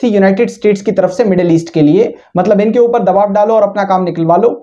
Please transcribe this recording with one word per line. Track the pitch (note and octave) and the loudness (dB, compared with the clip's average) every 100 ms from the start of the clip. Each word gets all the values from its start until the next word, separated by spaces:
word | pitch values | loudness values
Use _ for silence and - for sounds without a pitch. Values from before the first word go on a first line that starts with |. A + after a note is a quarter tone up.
थी | A#3+ | -2
United | G3+ G3 G3 A#3 | 2 2 2 -2
States | - G#3 G3 | -2 -2 0
की | - | -2
तरफ | - F3+ | -2 -2
से | - | -2
Middle | A3 F#3 F3 | 0 0 0
East | D#3+ - | 0 -2
के | D#3+ | 0
लिए, | D3 F#3 - - _ F3 | 2 2 0 -6 _ -4
मतलब | F#3+ G3+ | 0 0
इनके | A3 A#3+ | 2 2
ऊपर | A#3 A#3 | 0 0
दबाव | F#3+ G3 G#3 | 0 0 0
डालो | G#3 G#3+ | 0 0
और | A3 | 2
अपना | G3+ G3+ | 0 -2
काम | F#3+ F#3 | -2 -2
निकलवा | F3+ D#3+ D#3+ F3 | -2 -2 0 2
लो, | A3+ - | 0 -2